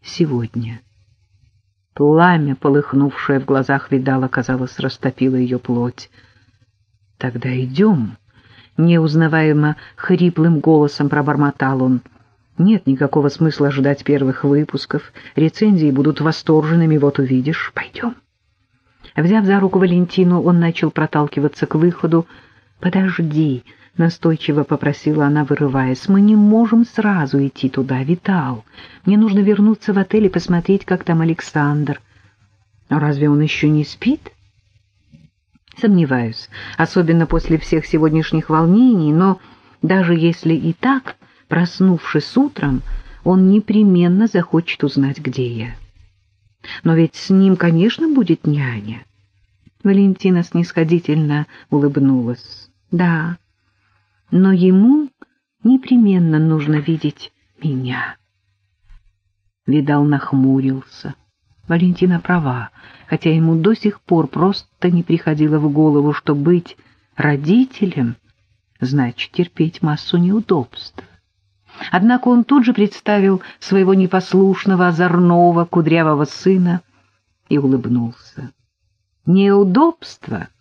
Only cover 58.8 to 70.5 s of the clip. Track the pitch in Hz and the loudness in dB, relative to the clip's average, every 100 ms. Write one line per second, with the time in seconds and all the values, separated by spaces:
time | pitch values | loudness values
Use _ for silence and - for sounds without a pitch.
58.8 | _ - _ _ _ _ _ _ - 147 | _ -20 _ _ _ _ _ _ -2 -2
59.8 | 143 147 147 143 - 139 131 135 135 135 | 0 0 0 0 -2 0 2 2 0 -6
60.8 | - - - 139 _ _ _ _ - 170 | -10 -18 -18 -18 _ _ _ _ -4 0
61.8 | 180 175 185 175 - 175 147 123 110 _ | 0 2 0 0 -2 -2 -2 -6 -10 _
62.8 | - - - 160 165 160 165 165 170 226 | -20 -20 -8 -4 0 0 2 2 0 0
63.8 | 208 - - 170 135 - 180 196 - _ | -2 -6 -2 0 0 -2 -2 -2 -10 _
64.8 | 175 175 170 170 - 151 151 151 151 143 | -2 -2 0 -4 -2 -2 0 0 0 2
65.8 | 156 147 147 143 - 143 143 180 170 - | 2 2 0 -2 -4 -2 0 0 -2 -20
66.8 | _ _ _ - 147 143 147 220 262 - | _ _ _ -6 -2 -2 0 2 2 -2
67.8 | 196 151 120 123 _ _ _ _ _ _ | -4 -2 -4 -6 _ _ _ _ _ _
68.8 | 127 143 120 - - - 175 - 160 - | -4 -2 -2 -6 -10 -4 -6 -2 -4 -2
69.8 | 156 151 - 175 175 208 214 | -4 -4 -2 0 0 0 0